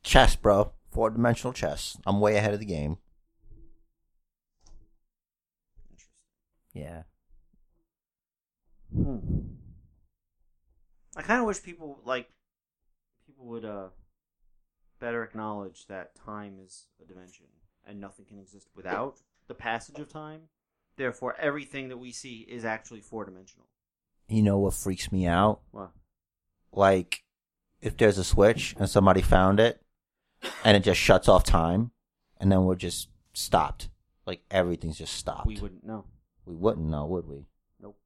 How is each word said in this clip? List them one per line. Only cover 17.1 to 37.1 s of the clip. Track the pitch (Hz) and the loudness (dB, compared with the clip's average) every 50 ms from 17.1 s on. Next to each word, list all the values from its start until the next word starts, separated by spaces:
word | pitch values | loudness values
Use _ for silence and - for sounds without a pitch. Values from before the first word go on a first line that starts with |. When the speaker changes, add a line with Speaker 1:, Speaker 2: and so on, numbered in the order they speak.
| 92 92 90 90 _ _ 82 65 _ 78 _ _ _ _ _ | -20 -20 -20 -20 _ _ _ _ _ _ _ _ _ _ _
Speaker 2:
and | - 104 101 | -20 -18 -18
nothing | 101 98 101 _ 98 | -18 -18 _ _ -20
can | _ 107 101 | _ -20 -20
exist | 95 92 104 98 _ _ _ | -20 _ -20 -20 _ _ _
without | 98 90 90 90 101 123 139 135 _ _ _ _ _ _ | -16 -10 -8 -6 -6 -6 -8 -10 _ _ _ _ _ _
the | - 120 | -20 -20
passage | - - 117 113 113 - - 139 143 | -10 -6 -6 -6 -6 -8 -14 -18 -18
of | 151 147 | -18 _
time. | - 156 151 151 156 160 160 _ _ _ _ _ _ _ _ _ _ | -16 -18 -18 -16 -20 -20 _ _ _ _ _ _ _ _ _ _ _
Therefore, | - 135 127 120 - 127 123 - | -8 -6 -6 -6 -6 -10 -10 -8
everything | - 160 147 143 147 139 - - 139 135 127 | -4 -4 -4 -4 -6 -12 -12 -14 -14 -12 -12
that | 127 | -14
we | 120 127 123 | -16 -16 -16
see | 117 - - 131 120 110 | -16 -16 -16 -16 -18 -18
is | - - 120 120 113 | -18 -16 -14 -8 -6
actually | 113 110 110 _ - 120 107 | -6 -6 -8 _ -18 -20 -20
four-dimensional. | 101 - 113 110 101 95 90 90 95 - _ _ _ _ _ _ _ _ _ _ _ _ _ _ _ | -20 -14 -12 -12 -12 -14 -16 -20 -20 -20 _ _ _ _ _ _ _ _ _ _ _ _ _ _ _
Speaker 1:
You | - 110 110 | -2 2 4
know | 104 101 98 | 4 4 4
what | 98 98 95 - | 4 2 0 -2
freaks | - - 98 92 - - - | -4 -6 -6 -6 -6 -6 -4
me | 98 92 90 | -2 0 0
out? | 87 85 87 101 107 104 - _ _ | 2 2 2 2 2 0 -2 _ _
Speaker 2:
What? | - 107 95 - _ - _ _ _ _ _ _ _ _ _ _ _ _ _ _ | -18 -18 -18 -18 _ -20 _ _ _ _ _ _ _ _ _ _ _ _ _ _
Speaker 1:
Like, | - 98 98 95 98 92 87 _ - - _ _ _ _ _ _ _ _ _ _ _ _ | 0 4 4 6 6 4 0 _ -10 -12 _ _ _ _ _ _ _ _ _ _ _ _
if | - 110 - | -10 -10 0
there's | - 117 107 98 | 4 4 4 6
a | 95 90 | 4 0
switch | - - - 98 110 113 - - - - - | 0 4 6 6 6 4 2 -4 -8 -4 -4
and | 98 95 | -4 2
somebody | - 104 98 101 92 95 | 2 4 6 6 6 6
found | 87 - - 95 92 95 101 104 | 4 4 4 6 6 4 6 4
it, | 113 117 - _ _ _ _ _ _ _ _ _ _ _ _ _ - - - - - | 4 4 2 _ _ _ _ _ _ _ _ _ _ _ _ _ -14 -14 -12 0 4
and | 113 101 | 4 4
it | 101 92 | 6 6
just | 101 90 - | 2 0 2
shuts | - - 104 92 - - | 6 6 6 6 8 6
off | 98 90 - | 6 6 6
time, | - 92 85 82 82 87 101 120 123 _ _ _ _ _ _ _ _ _ _ | 4 2 4 4 2 0 0 -2 -4 _ _ _ _ _ _ _ _ _ _
and | 95 98 | 2 4
then | 95 92 92 | 4 4 4
we're | 92 92 | 2 0
just | 90 - 87 - - - _ _ _ _ _ _ | -2 -4 -8 -8 -8 -12 _ _ _ _ _ _
stopped. | - - - - 87 76 69 - - - - - _ _ _ _ _ _ | -10 -4 0 0 0 0 0 -6 -10 -14 -16 -16 _ _ _ _ _ _
Like, | - 92 - _ _ | -14 -14 -14 _ _
everything's | 98 95 90 87 85 80 - 82 78 | 0 0 0 0 -2 -6 -6 -10 -10
just | - 80 - - | -10 -12 -12 -12
stopped. | - - - - - - | -10 -8 -8 -10 -6 -6
Speaker 2:
We | 110 107 101 | -6 -6 -6
wouldn't | 101 98 92 - - | -12 -12 -14 -16 -16
know. | 107 110 107 - - - _ _ _ _ _ _ | -14 -14 -14 -14 -18 -20 _ _ _ _ _ _
Speaker 1:
We | 90 85 | -18 -10
wouldn't | 80 90 110 - 80 80 | -2 -2 -2 -2 0 -4
know, | 78 78 73 73 | -4 -4 -4 -6
would | 80 | -6